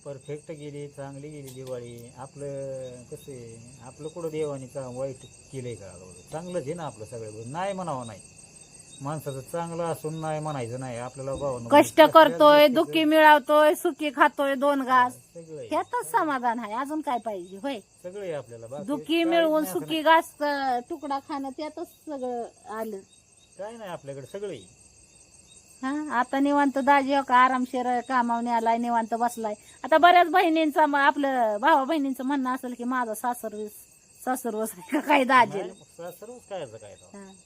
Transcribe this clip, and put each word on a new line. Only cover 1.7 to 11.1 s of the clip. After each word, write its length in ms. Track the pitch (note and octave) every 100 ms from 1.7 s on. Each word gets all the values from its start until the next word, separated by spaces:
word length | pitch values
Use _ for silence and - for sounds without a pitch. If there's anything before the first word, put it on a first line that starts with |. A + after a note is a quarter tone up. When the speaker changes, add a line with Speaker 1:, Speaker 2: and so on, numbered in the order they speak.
| B2+ A#2+ A#2+ A#2 B2+
Speaker 1:
आपलं 680 | C#3 C#3+ C#3+ C#3 C3+ C3 B2+
कसं 420 | B2 B2 D3+ -
आहे, 460 | C3 A#2 A2+ A#2 C3
आपलं 260 | A#2+ C3 D3+
कुठं 220 | D#3+ E3
देवाने 380 | D3+ D3+ C#3 C3
का 200 | C#3+ C3
वाईट 280 | B2 C3+ B2+
केलंय 520 | B2+ - - C3+ B2 A2
का? 380 | G2 F2+ F#2 F2 -
चांगलंच 320 | D#3 F3+ F3+
आहे 100 | C3
ना 100 | F3
आपलं 220 | D#3 A2 G#2+
सगळं, 460 | A#2+ A2 G#2+ A#2
नाही 220 | D3+ F#3+
म्हणावं 340 | F#3+ F3 C#3 A#2
नाही. 140 | G2 - - - - - - - -
माणसाचं 400 | C3+ D#3 D3 C3+
चांगलं 420 | B2 E3+ E3+ E3
असून 320 | E3+ D#3+ D#3 D#3+
नाही 240 | D#3 D3+
म्हणायचं 400 | D#3 D3 A#2 B2
नाही. 180 | C3 A#2
आपल्याला 380 | B2